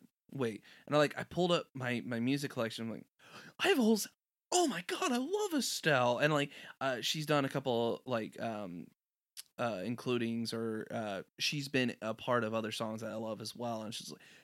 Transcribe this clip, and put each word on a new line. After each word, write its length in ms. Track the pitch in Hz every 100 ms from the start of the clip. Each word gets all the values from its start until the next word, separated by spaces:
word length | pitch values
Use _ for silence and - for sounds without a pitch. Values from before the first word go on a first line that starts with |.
| - _ _
wait." 300 | 139 117 104 - - -
And 80 | 147
I, 40 |
like, 160 | 147 -
I 60 |
pulled 280 | - - 180
up 140 | 165 -
my, 280 | 135 127 120 -
my 140 | 120
music 300 | 120 139 143
collection, 340 | - 113 - 113
I'm 60 |
like, 140 | 104 - _ - - - -
"I 80 | 349
have 100 | 339
a 20 |
whole 140 | 220 214
s-, 120 | - _ _ _ -
oh 140 | 359 330
my 160 | 175 -
God, 240 | 370 -
I 60 | 247
love 360 | 269 415 415
Estelle." 640 | 302 - - 160 135 123 120
And, 120 | 147
like, 180 | 151 143 - - -
uh, 180 | 135 123
she's 240 | 139 160 151
done 180 | 147
a 60 | 135
couple, 520 | 143 135 117 117 - -
like, 360 | 117 107 -
um, 460 | 113 107 98 85 - _ _ _ _ - - -
uh, 220 | 120 98
includings, 680 | 98 120 131 120 117 117 113
or, 340 | 113 113 110 -
uh, 300 | 117 107 98 - -
she's 280 | - 151 139
been 260 | 135 123 -
a 120 | 110
part 320 | 110 - 120 110
of 80 |
other 180 | 113 107
songs 300 | - 110 110
that 100 | 110
I 40 | 110
love 260 | 110 101
as 120 | 107
well. 280 | - 120 113
And 120 | 107
she's 180 | 107 -
like, 100 | - - -